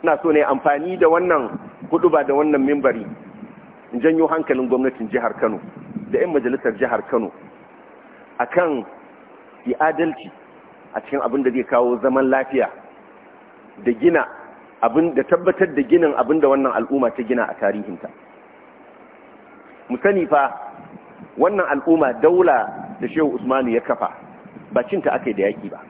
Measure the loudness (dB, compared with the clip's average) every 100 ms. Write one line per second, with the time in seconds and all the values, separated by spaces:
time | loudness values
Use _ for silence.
0 | 0 0 2 2 2 0 0 -2 -4 2
1 | 4 4 2 0 0 -8 -14 -18 -4 2
2 | 4 2 2 2 2 2 2 2 2 0
3 | -8 -14 -18 -20 -20 -20 -20 -20 -10 0
4 | 2 2 2 0 -2 -2 0 0 0 -4
5 | -4 0 0 0 -2 -2 -12 -18 -14 -12
6 | -4 0 2 0 0 -2 -2 -2 -2 -2
7 | -2 -2 -2 -10 -20 -20 -20 -20 -20 -20
8 | -20 -20 -20 -8 -2 0 0 -2 -6 -16
9 | -20 -20 -20 -20 -20 -12 -8 0 0 0
10 | -4 -4 -16 -20 -20 -20 -20 -20 -12 -12
11 | -6 -4 -2 0 0 -2 0 2 2 0
12 | 0 2 2 0 0 -2 -2 -6 -20 -20
13 | -20 -20 -20 -20 -20 -20 -20 -4 -4 2
14 | 2 2 -2 -10 -20 -20 -20 -2 0 2
15 | 2 0 0 0 0 0 -2 -2 2 4
16 | 4 0 0 2 4 4 2 -2 -2 0
17 | 0 -2 -4 -2 -2 -2 -2 -2 -8 -12
18 | -14 -18 -20 -20 -20 -20 -20 -20 -20 -20
19 | -20 -20 -20 -20 -20 -20 -20 -20 -10 -2
20 | 0 0 2 2 2 -4 -16 -18 -20 -20
21 | -20 -20 -18 0 2 2 0 -2 2 4
22 | 4 4 4 6 4 4 0 -8 -14 -10
23 | -6 -2 -2 -2 -2 0 2 -2 0 -2
24 | -2 -6 -20 -20 -20 -20 -4 -2 -2 -2
25 | 0 -2 -4 0 -2 -2 -12 -16